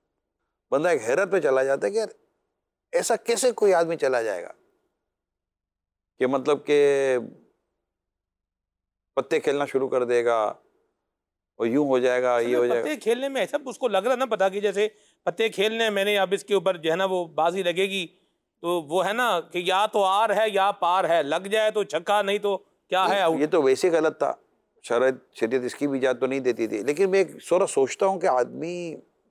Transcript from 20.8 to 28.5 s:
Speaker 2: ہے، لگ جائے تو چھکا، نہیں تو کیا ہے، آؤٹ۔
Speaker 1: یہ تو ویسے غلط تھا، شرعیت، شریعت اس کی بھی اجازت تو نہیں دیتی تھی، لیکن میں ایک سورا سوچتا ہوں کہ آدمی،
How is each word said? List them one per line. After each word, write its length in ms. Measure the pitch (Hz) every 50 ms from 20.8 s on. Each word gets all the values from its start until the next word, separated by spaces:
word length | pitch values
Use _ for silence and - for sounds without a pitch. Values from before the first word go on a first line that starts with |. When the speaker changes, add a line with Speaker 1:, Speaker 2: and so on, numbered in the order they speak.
| - 170 175 190 185 160
Speaker 2:
ہے، 140 | 170 170 147
لگ 240 | 139 156 175 190 196
جائے 200 | 208 220 214 214
تو 120 | 208 214 196
چھکا، 400 | - - 170 175 - 202 208 202
نہیں 160 | 196 202 208
تو 180 | 202 202 196 185 - _ _ _ _ -
کیا 200 | 180 185 190 175
ہے، 120 | 190 202
آؤٹ۔ 200 | 185 165 165 135
Speaker 1:
یہ 60 | 147
تو 160 | 156 165 170 139
ویسے 280 | 131 131 127 - -
غلط 280 | 165 160 156 156 151 -
تھا، 140 | 143 135 - - _ _ _ _ _ _ _ _ -
شرعیت، 320 | - 120 120 131 131 131 120 - _ -
شریعت 320 | - 117 113 127 131 123
اس 100 | 123 -
کی 120 | - 143
بھی 120 | 147 135 131
اجازت 220 | 127 131 127 120
تو 60 | 131
نہیں 140 | 131 135 135
دیتی 260 | 127 127 117 117 117
تھی، 160 | 107 107 104 101
لیکن 280 | 131 147 147 196 190
میں 80 | 185 196
ایک 100 | 185 151 135 135 -
سورا 240 | - 170 185 196
سوچتا 400 | 160 - 143 135 123 - - 196
ہوں 140 | 190 190 185
کہ 60 | 185
آدمی، 720 | 180 131 127 123 123